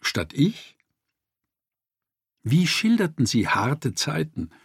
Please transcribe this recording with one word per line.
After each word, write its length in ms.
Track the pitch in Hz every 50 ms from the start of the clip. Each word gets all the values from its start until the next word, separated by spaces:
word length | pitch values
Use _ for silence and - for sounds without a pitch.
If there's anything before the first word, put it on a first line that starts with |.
statt 320 | - - - - 82 80 -
ich? 420 | - 147 202 233 - - - _ _ _ _ _ _ _ _ _ _ _ _ _ _ _ _ _ _ _ _ _ _ _ _ _ _ _ _ _ _ _ _ _ _
Wie 240 | - 110 127 175 180
schilderten 600 | 160 - - - 220 233 226 196 160 160 - 113 -
sie 200 | - 117 101 -
harte 460 | - - 110 123 147 151 - 131 -
Zeiten 560 | - - 151 151 160 160 156 - - - - _ - _